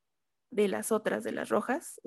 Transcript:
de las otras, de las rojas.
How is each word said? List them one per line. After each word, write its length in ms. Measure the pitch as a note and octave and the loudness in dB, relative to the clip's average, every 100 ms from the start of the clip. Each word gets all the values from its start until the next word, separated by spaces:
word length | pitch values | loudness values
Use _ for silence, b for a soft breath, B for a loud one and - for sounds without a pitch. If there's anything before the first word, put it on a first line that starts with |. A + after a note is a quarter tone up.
| _ _ _ _ - | _ _ _ _ -6
de 160 | A3 G3+ | 0 2
las 220 | - - | 2 0
otras, 300 | G#3+ F3+ A3 | 0 2 -2
de 100 | - | -2
las 160 | - - | -4 2
rojas. 520 | G#3 A3+ C#4+ - - | 2 2 -2 -4 -10